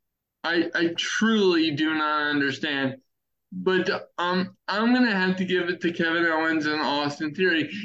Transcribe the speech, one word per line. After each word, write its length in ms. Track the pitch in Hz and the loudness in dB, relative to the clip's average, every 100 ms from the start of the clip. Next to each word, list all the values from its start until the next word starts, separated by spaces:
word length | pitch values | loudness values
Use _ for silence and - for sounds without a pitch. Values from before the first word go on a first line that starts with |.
| _ _ _ _ | _ _ _ _
I, 260 | 160 170 - | -2 0 0
I 200 | - 170 165 | 0 -2 -2
truly 760 | - - 220 220 190 170 160 | -4 0 2 4 4 4 2
do 220 | 143 156 | 0 0
not 280 | 156 151 151 147 | 0 0 0 0
understand. 680 | 143 139 131 160 139 135 127 _ _ _ _ _ | 0 0 -2 -4 -2 -2 -4 _ _ _ _ _
But, 400 | 185 180 185 180 - - - | -4 0 2 0 -4 -8 -6
um, 380 | 175 185 185 - - | -2 0 -2 -8 -6
I'm 240 | 196 233 | -2 2
gonna 160 | 247 247 | 4 4
have 260 | 196 185 185 | 2 0 0
to 80 | |
give 240 | 180 180 175 | 0 0 0
it 120 | 185 | -2
to 120 | 170 | -4
Kevin 320 | 170 165 165 170 | -2 0 2 2
Owens 400 | 160 160 160 151 | 0 0 0 0
and 140 | 151 | -2
Austin 540 | 131 143 147 - 156 | 0 0 -2 -4 -8
Theory. 280 | 151 185 165 143 202 | 0 2 2 -2 -6